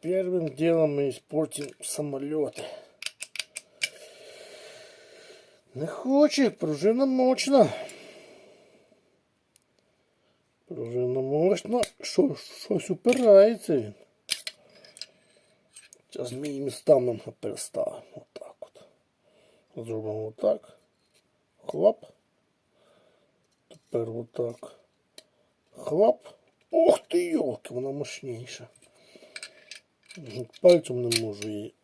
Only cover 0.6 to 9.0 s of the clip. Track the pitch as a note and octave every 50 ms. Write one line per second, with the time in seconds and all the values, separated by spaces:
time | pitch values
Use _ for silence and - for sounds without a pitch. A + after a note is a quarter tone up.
0.6 | D#3 E3 E3 E3 D#3+ D3+ D3 C#3+ C#3+ C#3 B2 - _ _ - D3+ D#3+ D3+ - -
1.6 | C#3+ - - _ - - - - D3+ D3 C#3 C3+ C#3 C#3+ D3+ D#3 D3 B2 - -
2.6 | - - - - - - _ _ - - - _ - - _ - - - _ -
3.6 | - _ _ _ - - - - - - - - - - - - - - - -
4.6 | - - - - - - - - - - - - - - - - - _ _ _
5.6 | _ _ _ B2+ D3 E3+ - - - B3+ C4+ C#4 D4 D4 - - C#4 A3 - _
6.6 | - D#3+ D#3 C#3+ D3+ G#3 A3+ B3 C#4 C4+ C4 B3+ B3+ B3+ C4 B3+ - C4 C#4 C4+
7.6 | G#3+ C#3 - - - - - - - - - - - - - - - - - -
8.6 | _ _ _ _ _ _ _ _